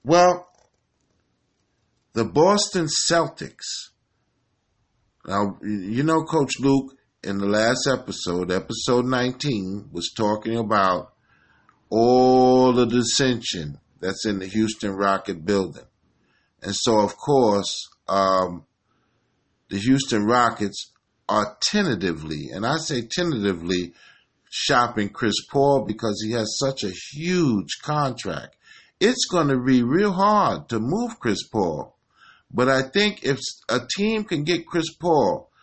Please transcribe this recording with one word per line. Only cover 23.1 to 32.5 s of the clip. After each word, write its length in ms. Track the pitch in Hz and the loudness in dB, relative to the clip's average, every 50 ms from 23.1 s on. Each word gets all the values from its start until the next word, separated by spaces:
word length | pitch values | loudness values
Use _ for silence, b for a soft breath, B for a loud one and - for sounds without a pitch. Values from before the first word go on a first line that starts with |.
| - 180 180 170 143 110 101 101 92 82 82 90 92 90 87 85 b b b b b b b b b _ _ _ | -4 -4 -2 -2 -2 0 0 -2 -2 -2 -2 -2 -2 -2 -4 -6 b b b b b b b b b _ _ _
shopping 580 | - - - - 143 123 120 117 - 110 101 98 | -10 -6 -2 0 2 2 2 0 0 -4 -4 -4
Chris 280 | - - 123 107 98 - - - | -4 -2 -2 0 0 -2 -4 -4
Paul 360 | - 139 139 143 139 135 - - | 0 2 4 4 4 2 0 -2
because 340 | 107 - 117 110 104 - | -6 -4 -4 -4 -4 -4
he 120 | 107 107 117 | -4 -4 -4
has 260 | 117 110 - - - | -4 -4 -4 -4 -4
such 240 | 139 131 107 - - | -4 -4 -4 -4 -6
a 80 | 95 87 - - - 139 | -8 -8 -10 -14 -16 -12
huge 640 | 147 165 175 180 180 165 135 113 98 - - - - | -8 -4 -2 0 2 2 2 2 0 -2 -4 -8 -10
contract. 760 | - - 151 151 143 131 120 - - 92 78 69 62 - _ _ b b b b b b b b | -6 -4 -2 -2 -2 -2 -4 -6 -8 -8 -8 -8 -10 -14 _ _ b b b b b b b b
It's 260 | 180 226 247 247 - - | 2 2 2 0 -2 -2
gonna 320 | 185 175 151 139 135 127 123 | 0 0 2 2 2 2 2
be 180 | 131 131 127 | 4 4 4
real 300 | 120 120 143 185 208 208 | 4 4 2 2 2 2
hard 560 | 180 185 196 208 214 208 180 123 95 76 73 - | 2 2 2 4 4 4 2 2 0 -2 -6 -6
to 100 | 117 110 | -4 -4
move 400 | 110 131 175 226 233 233 135 - | -2 -2 -2 -2 -4 -6 -6 -4
Chris 260 | - 117 98 - - - | -2 -2 -2 -2 -4 -4
Paul. 500 | - 110 95 82 78 71 65 - _ _ _ _ b b b b b b b b | -2 -2 0 0 -2 -4 -8 -12 _ _ _ _ b b b b b b b b